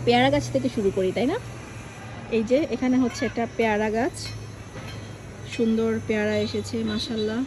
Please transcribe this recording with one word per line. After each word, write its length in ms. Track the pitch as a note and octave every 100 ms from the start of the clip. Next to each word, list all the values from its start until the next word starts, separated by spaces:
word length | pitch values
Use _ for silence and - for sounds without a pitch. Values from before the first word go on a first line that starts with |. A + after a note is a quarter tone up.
পেয়ারা 240 | - A#3+ C4
গাছ 100 | C#4+ -
থেকে 140 | C4+ B3 -
শুরু 140 | G3 F#3+
করি, 140 | F#3 F#3
তাই 100 | B3
না? 40 | A4 - - - - - - - - - A3+
এই 60 | A3+
যে 80 | C4 E4
এখানে 220 | A#3 B3+ B3+
হচ্ছে 180 | B3 - A3
একটা 160 | - A#3 -
পেয়ারা 320 | A3+ G#3 G#3+ A3
গাছ, 200 | D4 - - - - - - - - - - - - - - -
সুন্দর 340 | A3+ A3 A3+ A3 -
পেয়ারা 280 | G#3+ G#3 G#3 G#3+
এসেছে, 300 | G#3+ G#3 A#3 A3
মাশাআল্লাহ। 500 | G#3+ - A3 G#3+ A3